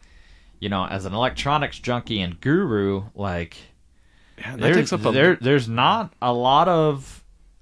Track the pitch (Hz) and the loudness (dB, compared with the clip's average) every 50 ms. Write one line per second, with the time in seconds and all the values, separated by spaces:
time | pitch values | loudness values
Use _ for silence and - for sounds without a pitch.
0 | - - - - - - - - - - - - 110 101 101 95 92 - - 95 | -20 -20 -20 -20 -20 -20 -20 -20 -20 -20 -16 -10 -8 -4 -4 -4 -4 -4 -6 -8
1 | 95 95 98 110 123 127 - - - 139 143 151 143 - - - - 123 123 120 | -8 -6 -4 -2 -2 -2 -2 -4 -4 -2 -2 -2 -2 -4 -8 -8 -6 -4 -4 -4
2 | - - 113 101 92 87 85 - - 131 151 185 202 147 110 101 98 98 98 98 | -4 -4 -4 -4 -4 -4 -6 -6 -2 0 0 2 2 0 0 0 0 0 -2 -2
3 | 101 110 - - 101 98 87 87 85 82 - - - - _ _ _ _ _ _ | -4 -8 -10 -8 -6 -6 -4 -4 -6 -8 -12 -20 -20 -20 _ _ _ _ _ _
4 | _ _ _ _ _ _ _ - - 117 131 117 - 156 170 - 143 - - 107 | _ _ _ _ _ _ _ -16 -14 -12 -8 -2 0 2 4 2 2 0 -2 -2
5 | 104 127 113 135 147 180 175 - 117 127 147 143 120 113 117 117 131 160 202 226 | 0 0 2 4 4 4 4 4 2 2 2 2 2 0 0 2 2 2 2 0
6 | 208 - _ - - 123 120 120 120 127 135 147 170 185 175 160 156 156 143 139 | -2 -6 _ -4 -2 0 0 2 2 4 4 4 4 4 4 2 2 2 0 -2
7 | 135 - - - - _ - _ - - _ _ | -8 -14 -20 -20 -20 _ -20 _ -20 -20 _ _